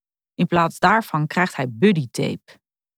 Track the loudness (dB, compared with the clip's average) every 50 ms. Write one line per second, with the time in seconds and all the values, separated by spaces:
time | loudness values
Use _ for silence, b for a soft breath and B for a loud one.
0 | _ _ _ _ _ _ _ -2 -2 0 2 2 2 0 -2 0 2 2 2 2
1 | 0 -2 -2 -2 -2 -2 0 -2 -2 -2 -2 -4 -6 -6 -2 2 4 4 4 4
2 | -2 -4 -4 -4 -4 -4 -4 -8 -12 _ -20 _ _ _ _ _ _ _ _